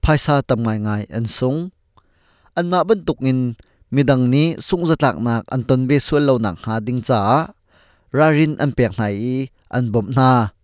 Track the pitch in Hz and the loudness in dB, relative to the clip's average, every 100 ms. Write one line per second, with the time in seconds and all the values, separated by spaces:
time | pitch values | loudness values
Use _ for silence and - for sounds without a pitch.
0 | - 151 - 143 - 120 117 107 107 104 | 2 2 2 0 0 -2 0 -2 -2 -4
1 | 107 98 113 - 127 147 180 _ _ _ | -6 -8 -6 -2 -2 -2 -6 _ _ _
2 | _ _ _ _ _ - 175 185 180 190 | _ _ _ _ _ -4 0 0 2 0
3 | 170 - 135 131 123 117 - _ _ 135 | 0 -2 0 0 -2 -6 -18 _ _ -2
4 | 135 131 123 135 160 160 - 180 175 160 | 2 2 4 2 2 -2 -4 -2 -2 0
5 | 139 85 117 117 - 131 113 131 127 143 | 0 0 -2 -2 -2 -6 0 0 2 0
6 | - 147 143 127 110 85 - 113 110 123 | 2 0 2 2 0 -4 -6 -6 -4 -6
7 | - 120 101 135 160 - _ _ _ _ | 0 0 2 0 0 -12 _ _ _ _
8 | _ 135 156 151 156 151 143 127 117 95 | _ 2 2 4 0 0 -2 0 0 0
9 | 107 101 120 127 135 _ _ - 120 110 | -4 -2 -4 -4 -8 _ _ -4 0 -2
10 | 98 123 131 127 104 _ | 0 2 4 4 0 _